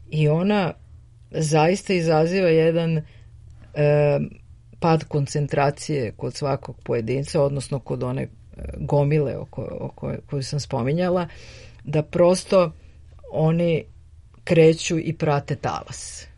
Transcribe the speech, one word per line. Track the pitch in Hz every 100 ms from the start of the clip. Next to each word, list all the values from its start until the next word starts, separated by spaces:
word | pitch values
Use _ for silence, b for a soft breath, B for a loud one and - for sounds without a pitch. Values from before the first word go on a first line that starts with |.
| -
i | 156 147
ona | 156 190 208 170 - - - - - -
zaista | - 156 156 160 202 -
izaziva | 185 165 156 165 190 180
jedan, | 160 160 165 165 160
e, | 156 B B - - - - - 147 147 147 143 - - - - - -
pad | 170 160
koncentracije | - 151 139 151 143 143 143 143 - 147 110
kod | - 123
svakog | - 143 139 - -
pojedinca, | - 120 113 131 143 156
odnosno | 143 143 - 135
kod | - 131
one, | 123 131
e, | 127 - - - - -
gomile | 143 143 143 156 139 98
o | -
ko-, | - - -
o | 127 -
ko-, | 139 - -
koju | 143
sam | 131 151
spominjala, | - 131 123 165 180 180 170 B B B B B
da | - 151
prosto | 147 180 175 185 - 196 170 - b b - - 523
oni | 254 156 165 170 160 - - - - - - -
kreću | 165 160 160 - 160
i | -
prate | 160 160 143 - 139
talas. | - 76 - - - - -